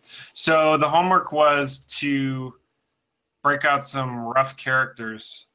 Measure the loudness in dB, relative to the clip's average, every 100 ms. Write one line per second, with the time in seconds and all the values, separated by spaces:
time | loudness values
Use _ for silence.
0 | -20 -20 -12 -2 2 4 4 4 4 2
1 | 4 2 2 2 4 4 0 -6 -6 -6
2 | -2 -2 -2 -6 -10 -14 _ _ _ _
3 | _ _ _ _ -2 0 0 0 -2 -6
4 | -6 -6 -4 0 -2 -4 -2 -2 -2 -6
5 | -12 -10 -12 -14 -18